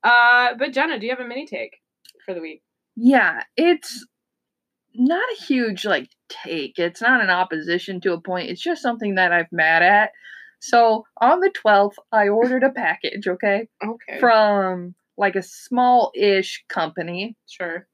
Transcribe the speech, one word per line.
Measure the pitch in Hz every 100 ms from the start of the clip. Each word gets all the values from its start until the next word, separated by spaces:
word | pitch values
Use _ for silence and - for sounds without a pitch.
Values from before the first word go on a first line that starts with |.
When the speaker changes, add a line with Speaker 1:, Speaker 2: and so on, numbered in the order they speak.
Speaker 1:
Uh, | 226 240 240 247 247 233
but | 294
Jenna, | 262 320 269
do |
you | 220
have | 254
a | 240
mini | 247 349
take | 185 110 _ _ _ _ _
for | -
the | 180
week? | 160 156 _ _ _ -
Speaker 2:
Yeah, | 240 269 185 120 - -
it's | 330 302 - - - _ _ _ _ _ _ _ _
not | 226 254 339 508
a | 427
huge, | - 262 233 190
like, | 208 160 127 _ _
take. | - - 165 135 -
It's | 170 170
not | 226 254
an | 196
opposition | 180 180 160 156 175 190 185
to | 185
a | 170
point. | 175 180 165
It's | 180
just | 339 330
something | 254 233 208 190
that | 180
I'm | 175 165
mad | 170 160 165
at. | 175 208 214 _ - - - _
So | - 240 233 220 - -
on | 233 349
the | 381
twelfth, | - - 202 202 - _
I | 220 202
ordered | 208 247 254
a | 269
package, | 262 185 170 156 - 196
okay? | 180 208 196 226 _
Speaker 1:
Okay. | 214 233 - -
Speaker 2:
From, | 240 220 214 202 190 180 175 180 _ -
like, | 196 190
a |
small-ish | 175 - - 247 247 247 214 - 202 196 185 - _
company. | - 160 160 165 175 214 220 _
Speaker 1:
Sure. | - 175 170 _